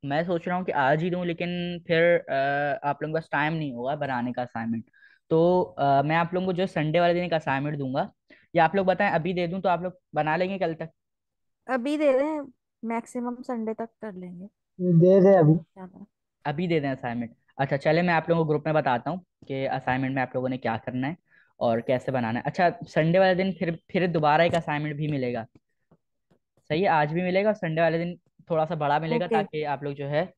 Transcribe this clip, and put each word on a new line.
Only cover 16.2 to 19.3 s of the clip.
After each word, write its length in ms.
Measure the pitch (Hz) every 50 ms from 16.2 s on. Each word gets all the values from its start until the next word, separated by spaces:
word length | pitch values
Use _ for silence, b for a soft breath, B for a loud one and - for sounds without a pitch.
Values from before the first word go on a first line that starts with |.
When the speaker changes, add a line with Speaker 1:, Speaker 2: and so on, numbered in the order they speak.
| _ _ _ _ _
Speaker 1:
अभी 220 | 147 147 143 180 180
दे 120 | 170 160
दें 100 | 139 143
असाइनमेंट। 460 | 135 131 - 123 117 120 120 113 - _ _ _ _ -
अच्छा, 200 | 139 143 - -
चले 240 | - 156 156 165
मैं 120 | 175 180 175
आप 160 | 160 156 -
लोगों 160 | 170 165 160
को 40 | 151
ग्रुप 140 | 151 147 -
में 100 | 160 156
बताता 360 | 156 139 135 127 120 117 139
हूँ 140 | 160 190 - _